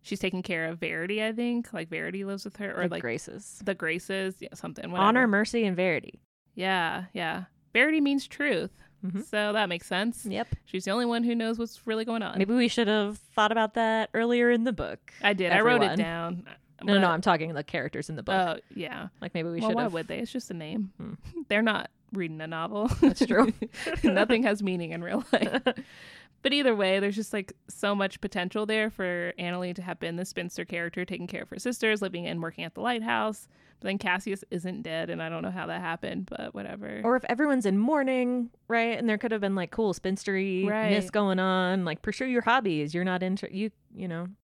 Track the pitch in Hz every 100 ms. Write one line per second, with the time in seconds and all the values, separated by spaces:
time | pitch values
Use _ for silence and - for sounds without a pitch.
0 | - 202 185 185 185 170 160 170 170 165
1 | 175 214 220 220 240 240 233 185 165 165
2 | 160 190 196 196 202 - 202 180 175 170
3 | 117 233 - - - - 202 185 165 170
4 | - 190 190 190 - 151 170 - 175 180
5 | 202 240 240 202 214 240 208 180 185 151
6 | - - _ _ _ - 185 185 165 175
7 | 185 180 165 170 185 _ _ 220 285 311
8 | 285 277 - - 294 185 175 - - _
9 | 208 185 - 208 208 208 196 175 - 185
10 | 226 - 214 196 233 - - 185 190 220
11 | 240 233 233 233 226 233 233 - - 220
12 | 220 226 202 190 196 240 247 - 214 214
13 | 202 214 _ - 214 226 220 233 226 220
14 | 220 - 233 240 240 240 240 180 104 -
15 | - - 202 196 175 180 226 240 202 165
16 | 165 165 170 175 - - _ - 190 202
17 | 185 165 196 165 160 147 151 165 123 -
18 | 147 156 - 190 175 160 _ - 156 -
19 | 190 _ 170 170 165 170 220 226 233 165
20 | 160 - 233 254 - 170 156 196 190 -
21 | - - - 339 294 208 226 202 - _
22 | _ 196 170 156 160 165 165 208 226 -
23 | 285 - 247 220 240 - 226 - - 339
24 | 269 185 220 233 240 208 196 180 170 165
25 | 170 214 - - 208 254 247 240 - -
26 | - - - _ - 285 262 214 190 196
27 | 202 208 214 214 190 - - - 202 202
28 | 196 - 202 196 180 214 214 220 214 -
29 | 185 175 175 - 175 180 180 175 180 180
30 | 165 170 185 - 175 - 175 170 170 180
31 | 180 185 180 - - - 247 240 220 214
32 | 196 175 175 170 165 170 165 - 226 240
33 | 226 226 214 214 - _ _ _ 190 196
34 | 196 180 208 196 - 175 180 180 165 160
35 | 170 170 160 165 180 185 165 170 175 165
36 | - - 185 - - 208 202 202 202 214
37 | 220 254 - 240 294 262 196 196 233 302
38 | 269 254 247 247 240 _ - 233 226 226
39 | 233 208 240 220 196 190 170 - 220 175
40 | 190 196 - 190 196 185 190 214 220 208
41 | 185 208 202 185 185 185 180 190 175 156
42 | - - 262 240 226 254 208 156 147 175
43 | 185 180 185 190 - 185 214 _ _ -
44 | 185 165 180 208